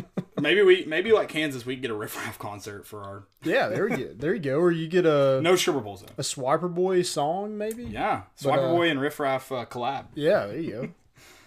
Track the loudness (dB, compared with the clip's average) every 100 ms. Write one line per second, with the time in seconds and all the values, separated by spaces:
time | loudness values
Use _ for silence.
0 | -8 -8 -8 -2 2 6 8 6 4 0
1 | 4 4 4 -2 -4 -4 -8 -6 -6 -6
2 | -8 -8 -10 -10 -10 -10 -12 -14 -14 -14
3 | -12 -14 -18 _ -2 0 0 0 -2 -2
4 | -6 -6 -4 -2 -2 2 2 2 0 2
5 | 4 4 4 4 4 4 4 0 -2 -10
6 | -12 -8 -6 -4 0 0 0 0 2 2
7 | 2 0 -2 -2 -4 -6 -6 -8 -10 -4
8 | -2 -2 -6 -6 0 2 4 4 4 2
9 | -2 -2 -2 -2 -2 -6 -6 -4 -4 -4
10 | -8 -2 2 2 0 -6 -6 -6 -8 -12
11 | _ _ -20 -20